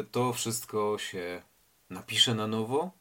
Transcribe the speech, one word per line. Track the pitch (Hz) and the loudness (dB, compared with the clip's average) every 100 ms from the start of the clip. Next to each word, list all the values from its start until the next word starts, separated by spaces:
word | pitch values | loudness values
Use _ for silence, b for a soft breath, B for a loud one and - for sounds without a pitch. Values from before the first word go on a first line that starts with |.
e, | |
to | 104 123 123 | 2 0 2
wszystko | 117 117 113 - 107 104 104 | 0 -2 -4 -4 0 0 0
się | - 92 87 87 - _ _ _ _ | -4 -6 -6 -8 -12 _ _ _ _
napisze | 92 - 110 131 | -12 -4 4 4
na | 110 110 | 4 2
nowo | 110 110 139 185 - | 0 2 0 0 -6